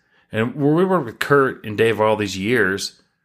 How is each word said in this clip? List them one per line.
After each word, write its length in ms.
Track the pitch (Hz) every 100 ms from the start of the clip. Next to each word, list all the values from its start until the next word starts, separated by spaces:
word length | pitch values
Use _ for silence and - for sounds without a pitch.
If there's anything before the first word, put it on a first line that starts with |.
| _ _ _
And 240 | 110 120 -
where 180 | 143
we 120 | 156 185
worked 200 | 185 120
with 140 | -
Kurt 460 | - 143 131 - 110
and 120 | 104
Dave 220 | 113 104
all 160 | 107 104
these 220 | 104 95
years, 640 | 98 123 95 95 - - _ _